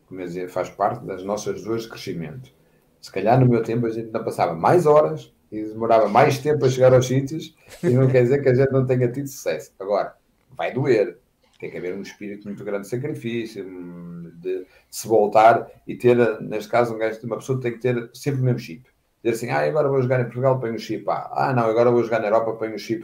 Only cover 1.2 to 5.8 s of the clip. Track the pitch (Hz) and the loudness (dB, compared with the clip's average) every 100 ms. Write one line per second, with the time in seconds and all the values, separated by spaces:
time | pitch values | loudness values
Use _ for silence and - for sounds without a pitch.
1.2 | 95 104 104 92 98 113 - - - 87 | -6 -6 -6 -8 -6 -6 -6 -12 -10 -8
2.2 | 78 78 - _ _ _ _ _ - - | -10 -12 -18 _ _ _ _ _ -12 -4
3.2 | 101 127 123 117 110 113 117 110 113 113 | 2 4 6 4 0 -2 -2 -4 -6 -6
4.2 | 107 104 90 82 101 175 151 151 156 156 | -4 -2 -2 0 2 4 6 4 4 -2
5.2 | - _ - 107 107 110 | -12 _ -14 -10 -10 -4